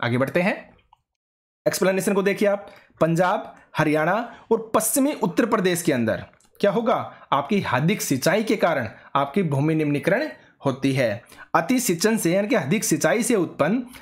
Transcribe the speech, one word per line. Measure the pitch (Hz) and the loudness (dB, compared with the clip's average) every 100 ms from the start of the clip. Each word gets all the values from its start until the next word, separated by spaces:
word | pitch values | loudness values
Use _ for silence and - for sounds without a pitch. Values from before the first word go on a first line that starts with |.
आगे | 120 120 | -2 0
बढ़ते | 135 180 | 0 0
हैं, | 180 294 - - _ _ _ _ _ _ _ _ - | 0 -2 -10 -20 _ _ _ _ _ _ _ _ -4
एक्सप्लेनेशन | - 185 190 190 | 0 0 2 0
को | 202 | 0
देखिए | 196 196 202 | 0 2 0
आप। | 202 - - _ _ | 0 -6 -20 _ _
पंजाब, | 160 165 180 214 - - _ - | 0 2 2 0 -6 -18 _ -2
हरियाणा | 156 151 156 202 240 - - | 0 2 2 0 -4 -12 -2
और | 226 - | -2 0
पश्चिमी | 226 - - 269 | -2 0 0 0
उत्तर | 294 208 - 226 | 0 -4 0 0
प्रदेश | 214 185 170 | 2 0 0
के | - | 0
अंदर | 135 113 92 - _ _ _ | 0 0 -2 -6 _ _ _
क्या | 202 | 0
होगा? | 196 233 180 117 - - | 0 0 -2 -2 -12 -2
आपकी | - - 202 | -2 0 0
अधिक | - 123 156 208 | 0 0 0 0
सिंचाई | - 135 165 196 | -2 -2 0 0
के | 226 214 | 0 0
कारण | 190 147 117 - - - | 2 0 -4 -10 -6 -2
आपकी | 139 - | -2 0
भूमि | 170 139 151 | 0 0 0
निम्नीकरण | 160 151 143 135 196 302 - - _ | 0 0 0 0 0 -2 -8 -20 _
होती | 139 127 143 | -4 0 0
है। | 135 123 101 - - - | 2 0 -2 -10 -20 -4
अति | 160 170 254 | -2 0 0
सिंचन | 247 165 208 226 | 0 0 2 2
से | 170 | 0
यानी | 180 208 | 0 2
कि | |
अधिक | 160 127 208 | 0 0 -2
सिंचाई | - 156 160 202 | 0 0 2 0
से | 233 | 0
उत्पन्न | 226 165 - 143 240 247 - | 0 0 0 0 0 -4 -14